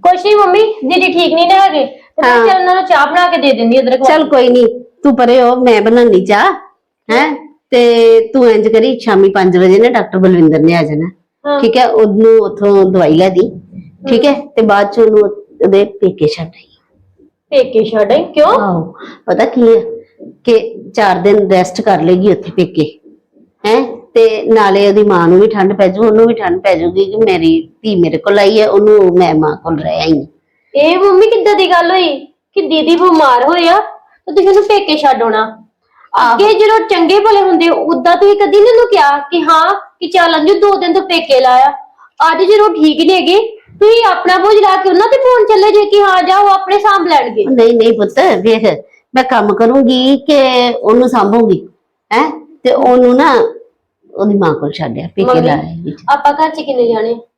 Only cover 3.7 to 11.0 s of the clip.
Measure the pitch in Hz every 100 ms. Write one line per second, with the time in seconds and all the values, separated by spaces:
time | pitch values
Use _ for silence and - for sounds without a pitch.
3.7 | 254 247 254 262 311 302 277 247 247 226
4.7 | - - _ 285 247 240 254 240 247 247
5.7 | 220 214 240 240 185 190 208 349 339 -
6.7 | _ _ _ - 233 302 285 - _ _
7.7 | 240 240 233 233 226 226 269 247 220 214
8.7 | 226 254 254 233 196 196 196 190 180 185
9.7 | 196 240 240 190 190 190 175 160 156 160
10.7 | 170 156 151